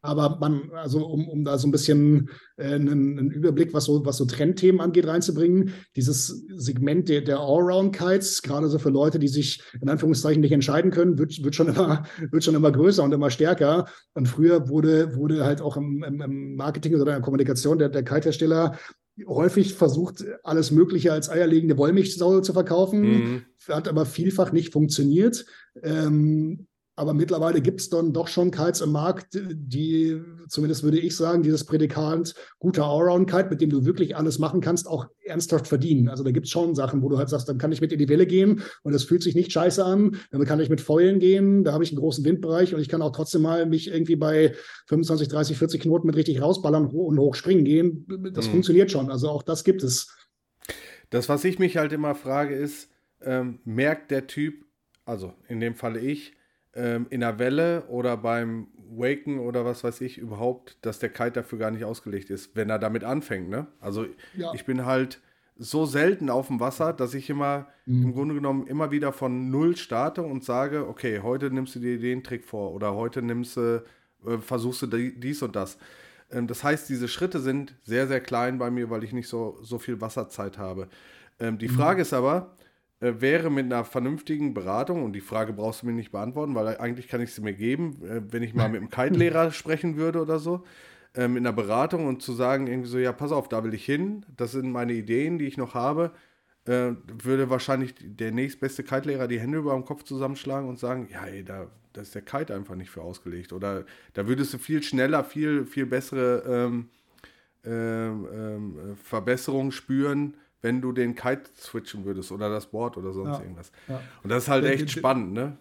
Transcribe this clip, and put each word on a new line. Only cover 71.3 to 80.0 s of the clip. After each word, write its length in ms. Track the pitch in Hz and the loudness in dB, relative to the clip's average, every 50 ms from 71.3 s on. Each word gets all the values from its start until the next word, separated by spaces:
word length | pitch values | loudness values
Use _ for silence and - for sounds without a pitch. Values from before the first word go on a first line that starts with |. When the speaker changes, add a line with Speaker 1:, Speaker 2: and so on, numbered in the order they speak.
| 127 127 143 139 | -4 -2 -2 -4
Speaker 2:
nimmst 240 | 131 135 131 131 - | -4 -4 -6 -6 -8
du 60 | 123 | -6
dir 180 | 120 123 123 117 | -4 -4 -4 -2
den 240 | 117 123 127 127 127 | -2 -4 -4 -4 -6
Trick 220 | - 127 117 - | -10 -10 -10 -10
vor 260 | - - 104 101 95 82 | -10 -8 -8 -8 -8 -6
oder 200 | 98 107 104 98 | -4 -4 -4 -4
heute 300 | 104 113 117 - 135 120 | -4 -6 -4 -4 -4 -4
nimmst 340 | 117 117 120 120 120 - | -4 -4 -4 -6 -6 -4
du, 260 | 127 117 117 117 117 117 - _ _ _ _ _ _ - | -2 0 0 0 -2 -4 -12 _ _ _ _ _ _ -6
äh, 100 | 113 117 | -6 -6
versuchst 460 | 113 104 - 131 120 113 123 123 - 139 | -6 -4 -6 -6 -4 -4 -4 -6 -6 -6
du 40 | |
di-, 320 | 117 113 117 123 127 123 123 | -4 -4 -4 -4 -6 -8 -8
dies 220 | 120 117 110 - | -8 -8 -6 -6
und 140 | 139 113 98 | -8 -6 -6
das. 240 | 104 95 92 - _ - - - - - - _ _ _ _ | -8 -8 -8 -12 _ -20 -20 -20 -20 -20 -20 _ _ _ _
Ähm, 160 | 127 123 120 | -6 -6 -6
das 180 | 117 120 - - | -6 -6 -4 -2
heißt, 260 | 143 151 151 - - | -2 -2 -2 -4 -8
diese 180 | 135 123 123 | -6 -6 -6
Schritte 320 | 117 - - 175 185 - 156 | -6 -4 -4 -4 -4 -4 -4
sind 340 | 131 135 135 143 139 135 - _ _ | -4 -2 -4 -4 -6 -10 -16 _ _
sehr, 200 | 107 113 123 135 | -4 -2 -2 0
sehr 140 | 131 135 127 | 0 -2 -4
klein 380 | 127 - 123 117 120 127 131 127 | -4 -2 -2 -2 -2 -2 -2 -4
bei 100 | 123 120 | -4 -4
mir, 220 | 123 123 120 113 | -4 -4 -4 -4
weil 120 | 117 113 113 | -6 -8 -8
ich 100 | 107 127 | -8 -8
nicht 160 | 123 117 - | -10 -8 -8
so, 280 | - 117 113 107 - - 110 | -8 -8 -8 -8 -10 -14 -14
so 160 | 110 120 117 | -12 -12 -10
viel 200 | - - 120 | -8 -8 -8
Wasserzeit 600 | 101 | -8